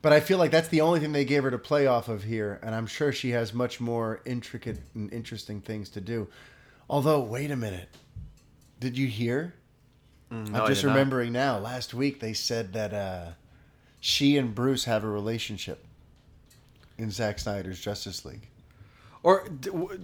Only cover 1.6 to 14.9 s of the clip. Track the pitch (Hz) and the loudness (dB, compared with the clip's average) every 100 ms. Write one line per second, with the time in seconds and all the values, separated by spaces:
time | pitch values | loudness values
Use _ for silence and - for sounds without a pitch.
1.6 | - 147 139 120 - 107 104 113 104 101 | 0 4 6 4 2 -4 -2 -2 -2 -4
2.6 | 113 110 113 - 147 - 127 120 113 117 | -4 -4 -4 -2 0 0 -2 0 -2 -2
3.6 | 123 - 120 117 113 110 - 123 - 113 | -4 -2 -2 -2 -2 -4 -6 -6 -6 -10
4.6 | 120 110 - 113 104 117 110 110 - 104 | -8 -8 -10 -10 -8 -8 -8 -12 -10 -10
5.6 | - 107 98 104 95 117 101 - - - | -8 -8 -8 -10 -6 -6 -6 -12 -20 -20
6.6 | - - - 143 139 151 117 120 147 135 | -20 -20 -2 0 4 2 0 -4 -4 -2
7.6 | 110 92 92 - _ - - - _ _ | -4 -6 -12 -20 _ -16 -16 -18 _ _
8.6 | _ _ 127 123 135 107 117 127 175 - | _ _ -6 -2 -2 0 0 0 -4 -12
9.6 | _ _ _ _ _ _ _ 113 107 110 | _ _ _ _ _ _ _ -10 -4 0
10.6 | 110 139 143 113 135 131 120 120 139 110 | 2 4 4 4 4 2 0 0 0 0
11.6 | 110 127 - 120 139 - 110 107 - 117 | -4 -8 -8 -2 -2 -2 -6 -4 -2 -2
12.6 | 101 107 104 101 95 92 85 80 - - | -4 -4 -4 -4 -4 -6 -10 -16 -20 -20
13.6 | - _ _ _ - - 143 143 123 107 | -20 _ _ _ -2 4 4 4 2 0
14.6 | 127 127 - | 0 0 2